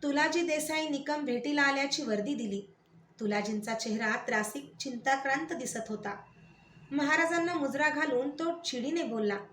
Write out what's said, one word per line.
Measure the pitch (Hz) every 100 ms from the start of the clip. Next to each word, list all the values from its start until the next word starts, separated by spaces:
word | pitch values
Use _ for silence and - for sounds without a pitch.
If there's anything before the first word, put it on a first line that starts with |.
तुलाजी | 285 285 311 330
देसाई | 339 302 302 311 311
निकम | 277 285 302 269
भेटीला | 240 294 294
आल्याची | 277 277 277 -
वर्दी | 240 208 202
दिली. | 240 220 196 196 _ _ - - -
तुलाजींचा | 214 208 208 214 214
चेहरा | 226 233 214 220 240 -
त्रासिक | 220 208 277 - -
चिंताक्रांत | 277 240 269 269 269 285 330
दिसत | 285 233 233 -
होता. | 214 202 202 - - - - - - -
महाराजांना | 277 285 311 330 339 339
मुजरा | 339 269 269 302
घालून | 285 302 247 285
तो | - 330 339
चिडीने | - 254 269 339
बोलला, | 254 226 208 202 -